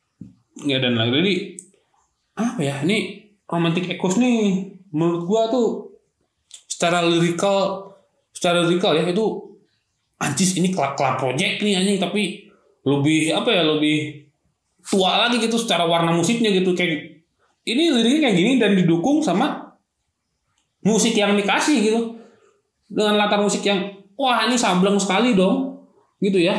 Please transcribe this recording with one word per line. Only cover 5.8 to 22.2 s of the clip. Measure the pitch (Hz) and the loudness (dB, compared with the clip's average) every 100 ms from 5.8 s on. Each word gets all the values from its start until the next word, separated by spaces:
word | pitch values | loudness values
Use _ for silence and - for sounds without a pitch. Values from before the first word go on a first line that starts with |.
| - - _ _ _ _ _ - | -10 -20 _ _ _ _ _ -20
secara | - - 175 175 | -14 -4 0 2
lirikal, | 170 170 170 175 202 196 190 190 - - _ _ _ | 2 2 2 0 0 2 0 -4 -12 -20 _ _ _
secara | - 180 175 | -4 0 2
lirikal | 170 180 202 151 | 2 2 2 2
ya, | |
itu | 170 180 214 - - - _ _ _ _ _ - | 0 0 -2 -4 -12 -20 _ _ _ _ _ -6
anjis, | 151 135 185 185 | -4 0 0 0
ini | 185 | -2
Club, | 175 139 - | -2 -2 -2
Club | 139 131 | -2 -2
Project | 135 135 202 214 | -4 -2 -4 -2
nih | 208 185 | -2 0
anjing, | 196 196 | 0 0
tapi | 180 208 196 - - _ _ _ | -2 -2 -4 -6 -18 _ _ _
lebih | 135 139 139 156 160 202 | -2 0 2 2 0 0
apa | 233 | 0
ya, | 196 | 0
lebih | 156 151 151 151 151 - - _ _ _ _ _ | 2 0 0 0 -4 -12 -20 _ _ _ _ _
tua | - 196 185 185 233 | -4 0 0 0 0
lagi | 240 | 0
gitu | 226 | 0
secara | 233 - 175 170 | -2 -2 0 2
warna | 170 165 | 2 2
musiknya | 170 170 233 220 | 2 0 0 2
gitu. | 185 185 | 2 0
Kayak | 180 175 147 - - _ _ _ _ - | 0 -2 -4 -8 -20 _ _ _ _ -4
ini | 240 339 | 0 2
liriknya | 247 233 302 277 | 2 2 2 2
kayak | 180 | 2
gini | 208 269 | 2 2
dan | 208 | 2
didukung | 196 165 170 - 302 | 2 2 2 2 0
sama | 190 180 285 - - - _ _ _ _ _ _ _ _ _ _ | 0 0 -2 -4 -14 -20 _ _ _ _ _ _ _ _ _ _
musik | 185 220 226 | 0 2 2
yang | - 202 202 | 2 2 2
dikasih | 190 247 311 277 | 2 0 2 2
gitu, | 208 226 226 - | 2 0 -2 -8